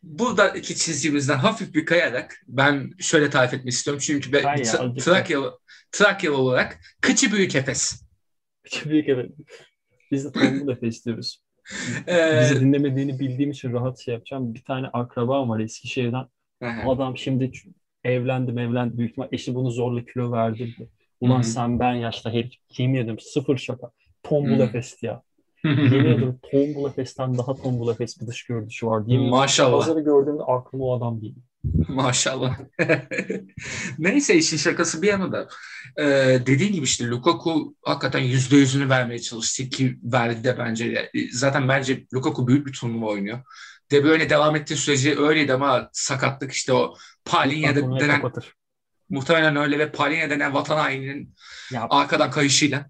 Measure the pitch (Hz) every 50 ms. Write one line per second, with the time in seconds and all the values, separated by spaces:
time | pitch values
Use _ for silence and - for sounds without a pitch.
0 | - 175 151 151 220 247 202 185 208 - - 180 - - - - - 160 160 135
1 | - 160 143 147 135 127 147 135 131 202 208 196 196 - - 156 156 - 165 175
2 | 165 139 117 131 156 - - - _ - 120 127 135 143 143 139 127 131 - -
3 | - - - 156 147 139 139 147 127 123 135 135 127 127 120 - - - 143 143
4 | 143 - 151 143 131 127 127 147 - 143 147 147 127 113 110 127 127 127 120 131
5 | 120 160 180 190 - - 160 143 139 - - - _ _ - - _ _ - -
6 | 202 208 196 196 185 165 147 135 131 131 127 135 208 - - - - - _ _
7 | - - 262 - - 214 196 214 190 147 - 147 131 131 123 - - - - -
8 | - _ _ _ _ _ _ _ _ _ _ _ _ - - - - 151 151 151
9 | 147 147 135 127 120 - - 147 - _ - - - _ _ _ _ _ _ _
10 | _ _ 143 139 135 147 139 - - - 135 139 143 139 123 117 - 117 113 -
11 | _ 120 117 - 123 - - _ _ _ _ _ _ - - - - 123 120 120
12 | - - 180 175 165 160 156 156 151 - 139 123 131 135 139 143 143 143 131 135
13 | 139 139 135 127 139 131 127 127 143 143 139 135 - 127 117 120 120 131 127 -
14 | - - 120 113 113 - 139 135 131 117 113 120 _ - 135 131 131 131 - 120
15 | 123 123 - - 120 120 135 139 135 117 113 110 110 110 - - _ 120 - 135
16 | 123 120 117 123 127 _ _ _ _ _ _ _ - 120 117 113 - 127 131 123
17 | 135 127 127 127 - - 135 127 131 127 - - - - - _ _ _ _ _
18 | _ 123 127 127 120 131 127 127 127 123 117 120 120 117 117 123 123 120 110 117
19 | 117 113 - - 127 - - 120 - - 123 123 131 131 117 120 120 123 123 120
20 | 120 - - 127 123 120 120 117 113 113 113 110 123 117 117 - 117 - _ _
21 | _ _ _ _ 123 123 127 127 117 113 - 131 120 120 120 117 131 127 123 120
22 | 117 117 113 - - 117 110 117 117 123 - _ _ _ _ - 127 127 135 131
23 | 120 110 113 104 - - - 156 131 - 147 139 - - 123 - - - _ _
24 | _ _ _ _ _ - 160 147 147 143 - 135 131 120 - 120 117 - - _
25 | - 113 - - _ _ _ _ _ _ _ _ _ 160 143 123 139 131 127 135
26 | 135 - - 113 131 127 127 - - - - 139 143 147 147 143 143 139 123 -
27 | 131 127 - - 131 127 127 123 120 117 135 131 - 135 127 120 117 117 117 113
28 | 123 110 - - - 110 117 - - _ 123 117 107 110 113 - - 113 113 110
29 | 104 107 123 127 117 117 123 127 139 135 - - 147 131 123 - - 160 160 156
30 | 151 151 147 139 139 147 147 151 - - 127 127 123 - - 131 131 127 127 120
31 | 120 117 117 110 107 107 131 127 _ _ _ _ _ - - - - - 135 131
32 | 131 127 127 - - 139 131 131 127 131 127 - - - _ - 170 160 165 135
33 | - - - - 190 - - - - - - - - - - - - 185 135 -
34 | 151 180 240 294 285 - 208 165 160 - 165 151 - 170 156 - 175 170 - 160
35 | 165 202 208 190 190 - - 104 - - - - - - - - - 127 - -
36 | 151 147 139 139 135 131 127 127 123 127 135 131 185 208 208 175 135 127 - -
37 | 123 120 120 120 131 175 165 165 - 170 160 151 - - - _ _ 143 151 151
38 | 147 139 139 143 135 127 123 131 131 - 139 143 139 131 123 139 139 135 131 127
39 | 123 117 120 120 117 - 120 110 110 - - - 135 127 - - 135 127 123 -
40 | - 120 113 127 117 117 117 113 113 131 120 123 123 117 113 113 117 117 113 113
41 | 113 - _ 127 - - - 120 127 139 135 147 135 127 135 139 131 123 135 123
42 | - _ - 131 135 156 139 - 127 120 127 143 139 135 127 - - 117 117 113
43 | 110 107 104 101 98 101 113 127 131 _ - - - - - _ _ _ 143 139
44 | 139 151 160 160 160 - 151 147 147 151 156 156 151 - 156 139 - - 143 131
45 | 127 147 147 139 143 147 156 156 151 135 131 131 139 139 131 123 117 - _ -
46 | - - 143 131 131 131 131 - 139 131 - - - - 131 123 123 - - -
47 | - - - _ _ - - 170 151 139 147 156 156 151 143 143 143 127 127 131
48 | 139 147 147 143 135 127 - - 117 - - _ _ _ _ _ _ _ _ _
49 | _ _ - 139 131 - 170 165 160 156 147 143 147 147 139 143 151 147 - -
50 | 147 139 151 165 160 151 151 143 143 147 135 139 135 147 156 156 151 143 135 135
51 | 135 135 139 143 135 - _ _ - - - - - - 131 123 - - - 143
52 | 143 143 170 151 147 139 131 151 147 143 135 - - 147 131 139 143 -